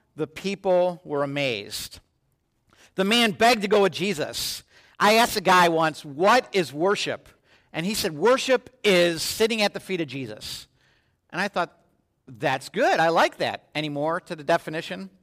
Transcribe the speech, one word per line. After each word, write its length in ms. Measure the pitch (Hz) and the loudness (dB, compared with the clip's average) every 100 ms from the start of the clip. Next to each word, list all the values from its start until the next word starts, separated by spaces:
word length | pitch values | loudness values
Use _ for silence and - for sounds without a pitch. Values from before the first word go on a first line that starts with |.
| _ 147 | _ -10
the 100 | 151 | -10
people 760 | - 190 196 190 180 180 175 | -6 -8 -4 0 2 2 -2
were 180 | 151 147 | -6 -4
amazed. 800 | 143 143 139 107 101 - - - _ _ _ _ _ _ _ _ _ | -2 -2 -4 -4 -8 -12 -14 -18 _ _ _ _ _ _ _ _ _
The 100 | - | -6
man 260 | 196 233 226 | -2 2 0
begged 320 | 156 226 240 | 2 2 2
to 60 | 202 | 2
go 140 | 208 | 4
with 100 | 196 | 2
Jesus. 720 | 139 196 170 117 117 - - _ _ _ - | 0 -4 -4 -6 -6 -8 -10 _ _ _ 0
I 160 | 196 | 4
asked 220 | 220 226 214 | 4 4 0
a 40 | |
guy 280 | 185 180 175 | 4 6 6
once, 360 | 165 160 147 | 4 0 -2
"What 440 | 151 139 196 247 254 | -12 0 4 4 4
is 200 | 196 143 | -2 -2
worship?" 560 | 143 185 202 - 113 - _ _ _ _ | 0 0 0 -2 -6 -10 _ _ _ _
And 140 | 156 175 | -6 -4
he 80 | |
said, 180 | 208 311 147 | -2 -4 0
"Worship 600 | 208 262 - 247 - _ | 2 2 2 -2 -2 _
is 400 | 208 180 175 160 | 2 4 4 0
sitting 400 | - - 220 226 | -6 -2 0 0
at 100 | 202 | -2
the 80 | 175 | -4
feet 200 | - 185 | -8 -6
of 80 | 147 | -6
Jesus." 580 | 135 120 107 - - - _ _ _ _ _ _ | -8 -10 -12 -14 -14 -16 _ _ _ _ _ _
And 100 | 165 | -6
I 60 | 202 | -4
thought, 320 | 190 170 _ _ _ _ _ - | -4 -6 _ _ _ _ _ -20
"That's 420 | 117 143 131 - | -6 -2 -2 -4
good. 300 | 196 320 - | -2 0 2
I 100 | 165 | 2
like 260 | 170 311 - | 4 2 0
that." 320 | 127 101 _ | -4 -4 _
Any 140 | 151 151 | -8 -6
more 300 | 143 151 175 | -4 -2 -4
to 120 | - | -6
the 80 | 165 | -10
definition? 680 | 143 170 - 160 - 185 190 _ | -2 -2 -2 -10 -10 -12 -14 _